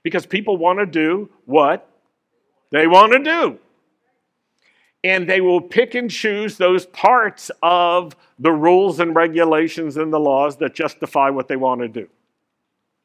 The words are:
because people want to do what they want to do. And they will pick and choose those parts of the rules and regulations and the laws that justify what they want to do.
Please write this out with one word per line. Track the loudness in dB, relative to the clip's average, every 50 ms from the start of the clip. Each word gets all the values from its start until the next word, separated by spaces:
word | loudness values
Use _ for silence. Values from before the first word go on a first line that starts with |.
| _
because | -6 -4 -4 -6
people | -4 -6 -4 -2 -2 -4
want | 0 0 0 0 0
to | -2
do | -2 -2 -2 0 0 -2 -4 -6 -10 _ _ _
what | -2 0 2 2 2 0 -2 -6 _ _ _ _ _ _ _ _ _ _ _ _ _ _ _ _ _
they | -2 0 2
want | 6 8 8 8 8 6
to | 2
do. | 2 0 0 0 0 -2 -4 -8 _ _ _ _ _ _ _ _ _ _ _ _ _ _ _ _ _ _ _ _ _ _ _ _ _ _ _ _ -4
And | -2 -2 -2 0
they | 0 0 2
will | 2 2 2 0 0
pick | -2 -2 -2 -2 -2 -4
and | -6 -6 -6
choose | -8 -6 -4 -4 -4 -4 -6 -8 -4 -2
those | 0 0 2 0 -2
parts | -6 -8 -2 2 2 2 2 0 -2 -6 -10 -16 -18 -10 -4 0
of | 0 2 2 2 0 0 -2 -2 -4 -12 _ _ _ _ -2
the | 0 0 0
rules | 2 4 4 4 4 4 0 0 -2
and | -4 -4 0
regulations | -2 -2 -2 0 0 2 2 2 0 0 -2 -4 -8 -10 -8 -6
and | -6 -6 -4 -2
the | -2
laws | 0 0 2 2 0 -2 -2
that | -4 -6 -6 -4
justify | -6 -6 -6 -6 -8 -12 -4 -2 0 0 0
what | 0 -4 -6 -6
they | -6
want | -4 -2 -2 -2 -4
to | -6 -8
do. | -10 -12 -14 -14 _ _ _ _ _ _ _ _ _ _ _ _ _ _ _ _ _ _ _